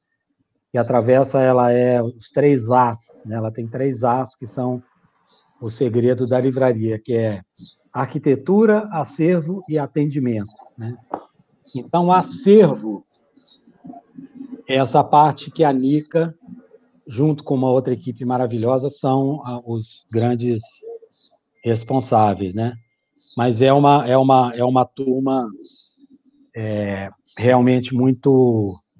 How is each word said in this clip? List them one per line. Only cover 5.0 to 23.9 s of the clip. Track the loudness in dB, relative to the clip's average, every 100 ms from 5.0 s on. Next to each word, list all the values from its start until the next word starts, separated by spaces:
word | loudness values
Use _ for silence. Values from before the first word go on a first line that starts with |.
| _ _ _ -20 _ _
o | -12
segredo | -4 -2 0 0 0 0
da | 0
livraria, | 0 0 0 0 -2 -6
que | -4
é | -2 -2 -6 -12 -20 -20 _ _
arquitetura, | -8 -6 -4 0 0 0 2 4 2 -2
acervo | -8 -8 -2 0 0 -2 -8 -6
e | -6
atendimento, | -4 -2 -2 -2 -2 -4 -6 -12 -20 -14
né? | -12 -12 _ -14 -14 _ _ _ _ -14
Então, | -4 -2 2
acervo | 2 0 -2 6 8 6 2 -6 -10 -14 _ _ _ _ _ _ _ -20 -20 -20 -20 -20 -20 -18 -16 -4
é | -2
essa | 2 2
parte | 4 4 4 2 -8
que | -2
a | 0
Nica, | 2 0 0 0 -2 -4 -6 -20 -20 -20 _ _ _
junto | -12 -2 0 -2
com | -4 -2
uma | 2
outra | 0 0
equipe | -4 -6 -8
maravilhosa, | -4 -2 -2 -2 -2 -2 -4
são, | -6 -2 0 0 -4
ah, | -8 -12 -8
os | -8 -8 -14 -6
grandes | -2 0 0 -2 -4 -6 -16 -18 -18 -20 -20 -20 _ _ _
responsáveis, | -4 -2 -2 -4 0 2 2 0 -4
né? | -4 -6 -8 _ _ _ _ -14 -4
Mas | -2 2
é | 4
uma, | 4 6